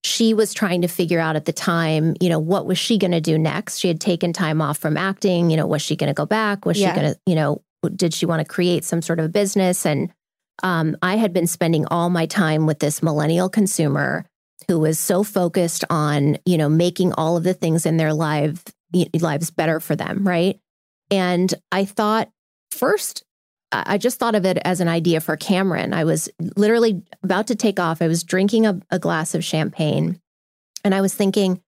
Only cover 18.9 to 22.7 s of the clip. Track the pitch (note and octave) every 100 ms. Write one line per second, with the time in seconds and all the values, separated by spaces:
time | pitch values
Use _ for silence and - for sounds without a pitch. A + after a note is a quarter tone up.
18.9 | F3+ - E3 E3 D3 E3 - D#3+ D#3+ -
19.9 | D#3 - G3 G3 E3+ F3+ G3 _ _ _
20.9 | _ _ G3 F3+ F3 F#3 - _ F#3 G3
21.9 | - G#3+ A3 - _ _ _ _